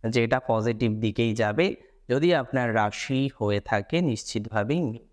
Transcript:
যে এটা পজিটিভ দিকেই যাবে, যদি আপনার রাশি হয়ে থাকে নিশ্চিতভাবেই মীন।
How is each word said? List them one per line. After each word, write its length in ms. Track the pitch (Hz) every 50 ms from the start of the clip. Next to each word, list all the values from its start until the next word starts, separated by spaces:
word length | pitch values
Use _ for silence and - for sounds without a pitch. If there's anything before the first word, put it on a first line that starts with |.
| - 113
যে 160 | 113 123 117
এটা 160 | 113 127 131 -
পজিটিভ 440 | - 117 110 107 120 117 110 123 113 107
দিকেই 420 | 107 110 110 104 - 117 117 110
যাবে, 420 | 113 110 107 104 107 170 196 - - - - _ _ _ -
যদি 240 | 123 139 151 175 175
আপনার 400 | 151 127 - - 131 123 117 110
রাশি 560 | 113 107 107 104 - - - 135 131 135 135 - _
হয়ে 220 | 117 104 101 101
থাকে 400 | - - - 104 98 - - 170
নিশ্চিতভাবেই 840 | 180 156 117 107 - - - 110 104 107 110 110 104 110 143 175 170
মীন। 260 | 123 110 117 - _